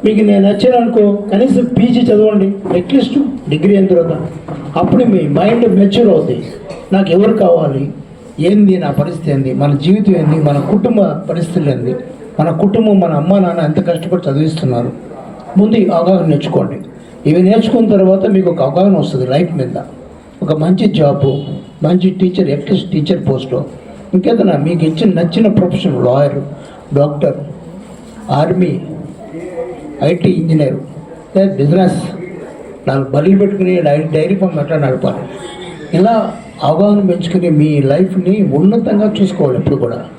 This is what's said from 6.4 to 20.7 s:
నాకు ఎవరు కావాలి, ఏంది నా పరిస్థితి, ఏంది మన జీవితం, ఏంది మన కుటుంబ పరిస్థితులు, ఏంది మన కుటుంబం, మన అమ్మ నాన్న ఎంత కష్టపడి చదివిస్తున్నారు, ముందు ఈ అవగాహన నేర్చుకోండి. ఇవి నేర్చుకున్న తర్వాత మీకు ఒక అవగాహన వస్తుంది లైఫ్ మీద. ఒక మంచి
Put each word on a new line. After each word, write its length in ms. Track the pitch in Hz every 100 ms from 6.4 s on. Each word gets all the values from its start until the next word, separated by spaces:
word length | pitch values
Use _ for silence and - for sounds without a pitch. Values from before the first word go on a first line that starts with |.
| - - - - -
నాకు 180 | 190 185
ఎవరు 220 | 170 208
కావాలి, 580 | 208 190 170 147 135 139 - - - - -
ఏంది 380 | 165 208 202 185
నా 140 | 151
పరిస్థితి, 400 | 135 147 180 151
ఏంది 220 | 135 131
మన 220 | 131 143 143
జీవితం, 400 | 151 208 196 170
ఏంది 200 | 151 156
మన 240 | 147 143
కుటుంబ 420 | - 202 240 220
పరిస్థితులు, 680 | - 151 - 160 165 185 147
ఏంది 260 | 127 120 - - - - -
మన 120 | 160
కుటుంబం, 480 | 165 202 220 220 202
మన 120 | 170
అమ్మ 260 | 147 160 202
నాన్న 220 | 180 165
ఎంత 280 | 151 156 170
కష్టపడి 420 | 170 170 175 160
చదివిస్తున్నారు, 640 | 139 156 - 131 120 117 - - - - - - 190
ముందు 180 | 214 226
ఈ 140 | 185
అవగాహన 360 | 170 170 190 160
నేర్చుకోండి. 500 | 143 - - - - - - - - -
ఇవి 120 | 165
నేర్చుకున్న 560 | 185 220 - 240 220 196
తర్వాత 280 | 190 190 190
మీకు 240 | 190 180
ఒక 120 | 160
అవగాహన 360 | 135 160 196 180
వస్తుంది 300 | 139 131 123
లైఫ్ 260 | 135 175
మీద. 240 | 165 123 - - - - - - -
ఒక 100 | 147
మంచి 320 | 156 160